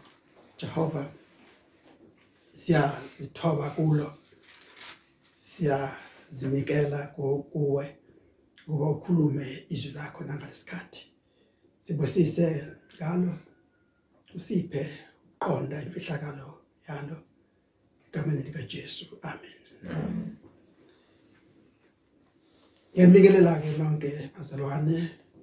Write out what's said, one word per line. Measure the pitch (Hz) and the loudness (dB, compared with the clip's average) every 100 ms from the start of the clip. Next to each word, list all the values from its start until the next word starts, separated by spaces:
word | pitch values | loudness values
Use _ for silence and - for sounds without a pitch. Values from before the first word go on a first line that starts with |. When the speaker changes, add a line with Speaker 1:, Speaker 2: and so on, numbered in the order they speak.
| - _ _ - - - | -20 _ _ -20 -20 -14
Speaker 1:
Jehova, | - 165 160 147 151 - - _ - - _ _ _ - - _ _ _ _ | -6 -2 -2 -4 -8 -14 -20 _ -20 -20 _ _ _ -20 -20 _ _ _ _
siyazithoba | - - 156 147 - - - 147 - 165 147 143 | -6 2 2 2 -2 -12 -16 -16 -6 -2 -2 -4
kulo, | 165 160 147 147 - _ _ - - - - - - _ _ _ _ | -2 2 2 -2 -10 _ _ -20 -20 -20 -20 -20 -20 _ _ _ _
siyazinikela | - - 151 139 143 151 - - - 127 135 139 - 147 143 143 147 | -18 -4 -2 -2 -4 -10 -18 -20 -20 -10 -4 -2 0 0 0 -2 -8
ku-, | - 135 143 | -6 -4 -4
kuwe, | - 160 143 139 143 - _ - _ _ _ _ - | -4 -2 0 -2 -4 -14 _ -20 _ _ _ _ -6
ukuba | 151 151 | -2 0
ukhulume | 147 - 170 147 - 127 - - | -2 0 2 2 0 -6 -12 -8
izwi | 135 - | -8 -8
lakho | 139 143 - | -12 -14 -12
nangalesikhathi. | 139 147 175 - - 180 - - - _ _ _ _ _ _ _ | -12 -12 -12 -18 -14 -14 -14 -20 -20 _ _ _ _ _ _ _
Sibusise | - 156 - 196 156 - 165 151 - - - - | -6 -2 0 2 2 2 0 0 -8 -16 -20 -10
ngalo, | 160 180 180 - - _ _ _ _ _ _ _ _ | -4 -2 -2 -4 -12 _ _ _ _ _ _ _ _
usiphe | 180 - 196 - 139 151 - - _ _ - | -14 -4 -4 -2 -6 -8 -10 -20 _ _ -6
ukuqonda | - 135 135 147 | -2 -2 -4 -8
imfihlakalo | 170 175 - 147 147 139 - - _ _ - | -10 -10 -8 -8 -8 -12 -16 -20 _ _ -14
yalo, | 143 143 156 - _ _ _ _ _ _ _ _ | -12 -12 -14 -18 _ _ _ _ _ _ _ _
egameni | - 147 139 | -6 -2 -2
likaJesu. | 131 151 113 - - - - - | -4 -10 -10 -10 -10 -12 -14 -14
Amen. | 165 - - - - - - | -14 -14 -18 -20 -20 -18 -10
Speaker 2:
Amen. | 160 113 - - - - - _ _ - _ _ _ _ _ _ _ _ _ _ _ _ _ _ _ _ _ _ _ _ | -6 -6 -6 -8 -12 -20 -20 _ _ -20 _ _ _ _ _ _ _ _ _ _ _ _ _ _ _ _ _ _ _ _
Speaker 1:
Ngiyamikelela-ke | 185 175 196 190 185 170 151 151 151 | 8 12 12 12 10 8 4 0 -2
nonke | 156 151 143 147 135 - | 0 0 -4 -6 -10 -14
bazalwane | 143 143 139 151 151 165 165 - _ - | -12 -8 -6 -2 0 0 -2 -8 _ -18